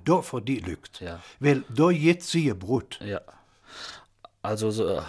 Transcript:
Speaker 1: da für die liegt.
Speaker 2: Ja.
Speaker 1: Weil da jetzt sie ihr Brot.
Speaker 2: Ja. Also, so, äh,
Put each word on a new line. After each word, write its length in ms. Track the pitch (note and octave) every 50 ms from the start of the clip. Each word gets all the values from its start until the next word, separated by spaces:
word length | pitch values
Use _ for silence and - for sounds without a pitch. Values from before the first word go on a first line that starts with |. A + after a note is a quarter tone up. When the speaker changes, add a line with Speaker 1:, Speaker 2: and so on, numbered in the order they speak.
| F2
Speaker 1:
da 160 | D3+ F3 F3+
für 200 | - - - B2
die 180 | G2+ B2 C#3 A2+
liegt. 420 | F2 F#2 D#2+ - - - - -
Speaker 2:
Ja. 180 | F#2 F2 E2+ E2+ - - - -
Speaker 1:
Weil 220 | C3 D3 C#3+ C3 - -
da 200 | A2+ A2+ D#3 F3
jetzt 400 | F3+ D#3 D3+ E3 F3 F3 - -
sie 140 | - E3+ D#3
ihr 100 | C3+ G#2+
Brot. 440 | F2+ F2+ G2 B2+ A#2+ - - - - -
Speaker 2:
Ja. 160 | G#2 G2+ - - - - - _ _ _ _ _ - - - - - - - - _ _ _ - - _ _ -
Also, 280 | G2+ G#2+ G#2+ A2 G#2+
so, 160 | G#2+ A2 G#2+ E2
äh, 140 | F#2+ D2+ -